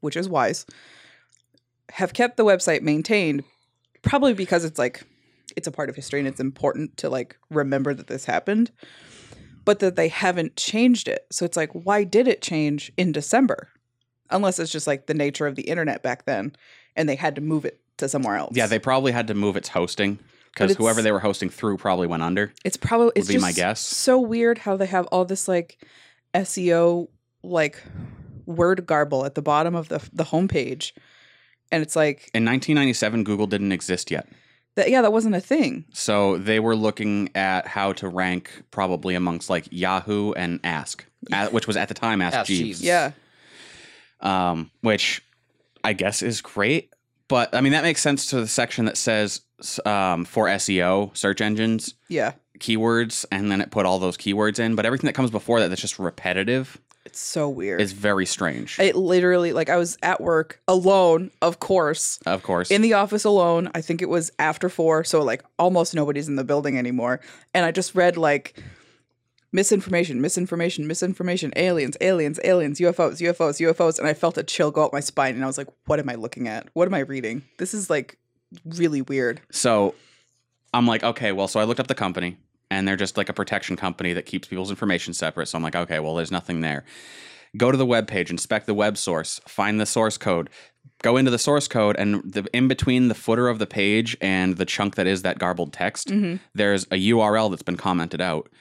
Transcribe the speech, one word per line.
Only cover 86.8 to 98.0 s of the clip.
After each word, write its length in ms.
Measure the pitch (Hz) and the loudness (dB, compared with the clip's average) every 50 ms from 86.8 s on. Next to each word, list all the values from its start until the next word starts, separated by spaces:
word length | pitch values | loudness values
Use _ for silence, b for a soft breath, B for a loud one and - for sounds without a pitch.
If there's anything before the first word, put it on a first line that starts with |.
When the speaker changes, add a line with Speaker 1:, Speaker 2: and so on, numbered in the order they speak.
| - B B B B B B B B B B B B B B | -10 B B B B B B B B B B B B B B
Speaker 2:
Go 140 | 107 120 127 | 0 2 2
to 80 | 135 131 | 4 2
the 80 | 131 | 2
web 220 | 123 120 113 107 - | 2 2 2 0 0
page, 240 | 107 92 87 - | -2 -4 -2 -2
inspect 340 | 87 85 - - 113 107 - | -4 -6 -4 -2 -2 -2 -2
the 80 | - 104 | -2 0
web 240 | 104 104 107 104 - | 2 2 0 0 -2
source, 420 | - 95 85 80 80 - - - _ | -4 -2 -2 -2 -4 -6 -10 -12 _
find 340 | - - - 98 104 104 107 | -12 -4 -2 -2 0 0 0
the 60 | 107 | -2
source 320 | - - 120 110 110 - - | 0 0 0 0 0 0 -4
code, 320 | - 107 90 85 80 - B B B B B _ _ - _ - | -2 -2 0 0 -2 -6 B B B B B _ _ -20 _ -4
go 140 | - 117 120 | 0 2 4
into 140 | 131 131 131 | 4 4 4
the 80 | 120 117 | 2 2
source 300 | - 151 143 147 139 - | 2 2 2 0 0 0
code, 260 | - 117 107 104 104 | 0 2 2 2 2
and 240 | - 101 101 104 98 - | 0 0 0 0 -2 -4
the, 200 | 98 95 107 98 - | -6 -6 -6 -6 -2
in 140 | - 123 131 | 0 2 2
between 400 | 131 131 - - 139 127 127 127 | 2 2 2 0 2 2 4 4
the 80 | 120 104 | 2 2
footer 340 | - - - 113 120 123 123 | 0 0 0 2 2 2 2
of 120 | 117 107 | 2 0
the 60 | 107 | -4
page 500 | - - 104 98 101 104 110 113 113 117 - | -4 -2 0 2 2 2 2 0 -2 -4 -4
and 360 | - 98 95 92 92 92 90 | -2 0 0 2 2 0 0
the 80 | 87 92 | 0 -2
chunk 320 | - - - 101 101 - | -4 -2 -2 -2 -2 0
that 100 | - 92 | 0 0
is 160 | 92 98 92 | 0 0 0
that 160 | 95 92 - - | -2 -4 -4 -2
garbled 340 | 95 90 90 87 85 76 | -2 -2 -2 -4 -6 -8
text, 360 | - - 90 101 - - - - | -6 -6 -6 -4 -4 -6 -8 -2
Speaker 1:
Mm-hmm. 280 | 196 208 208 170 170 190 - _ | -2 -2 0 -2 -4 -8 -10 _
Speaker 2:
there's 360 | - 190 208 202 202 190 180 - | -4 0 2 2 2 0 0 -2
a 60 | - | -2
U 240 | 95 95 107 117 117 | 0 2 4 4 4
R 160 | 107 104 107 | 4 4 2
L 120 | 110 110 104 | 2 2 0
that's 120 | 90 82 | -2 -4
been 140 | - - 87 | -6 -6 -6
commented 440 | 87 - 98 90 85 | -4 -2 0 0 0